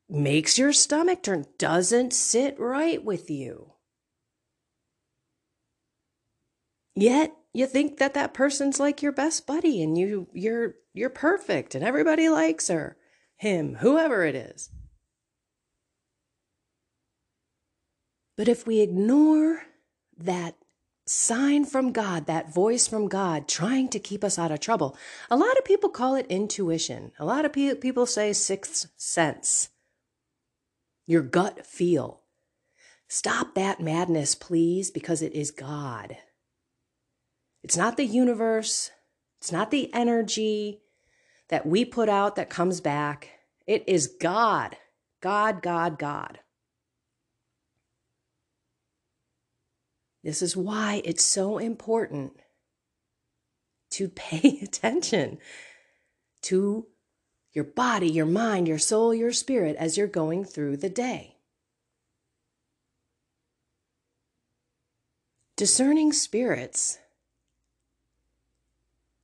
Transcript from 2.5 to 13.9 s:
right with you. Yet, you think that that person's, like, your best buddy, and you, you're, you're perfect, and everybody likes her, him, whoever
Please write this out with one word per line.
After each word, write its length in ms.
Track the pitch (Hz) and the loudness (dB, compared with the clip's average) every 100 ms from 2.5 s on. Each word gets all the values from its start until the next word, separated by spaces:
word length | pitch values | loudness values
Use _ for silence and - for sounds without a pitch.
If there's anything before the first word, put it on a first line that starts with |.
| 277 | -2
right 460 | 233 269 330 320 | -4 -2 0 -2
with 260 | 214 180 - | -4 -6 -6
you. 420 | 143 127 113 - _ _ _ _ _ _ _ _ _ _ _ _ _ _ _ _ _ _ _ _ _ _ _ _ _ _ _ _ _ _ _ _ | -8 -8 -12 -18 _ _ _ _ _ _ _ _ _ _ _ _ _ _ _ _ _ _ _ _ _ _ _ _ _ _ _ _ _ _ _ _
Yet, 400 | 196 214 269 311 - _ | 2 6 6 2 -2 _
you 120 | - 262 | -2 0
think 320 | 269 294 285 | 2 0 0
that 160 | 277 | 0
that 200 | 277 277 | 0 -4
person's, 460 | - 277 277 277 277 | 0 0 2 -2 0
like, 200 | 285 285 | 0 0
your 120 | 285 | -2
best 340 | 269 302 - - | 0 -2 -2 -4
buddy, 360 | 311 349 214 | 0 2 2
and 140 | 156 165 | 0 0
you, 320 | 196 208 175 | 0 -2 -6
you're, 420 | 180 214 233 226 - _ | -6 -4 -2 -4 -6 _
you're 160 | - 254 | -6 -6
perfect, 680 | 254 302 381 - 165 - | 0 0 0 0 -2 -2
and 100 | 131 | -4
everybody 440 | 196 285 320 311 320 | -2 2 2 4 4
likes 400 | 311 320 320 - | 4 2 0 -2
her, 280 | 165 143 - _ _ _ _ | -2 -4 -10 _ _ _ _
him, 400 | 214 180 147 117 | -2 0 -2 0
whoever 480 | 196 | 4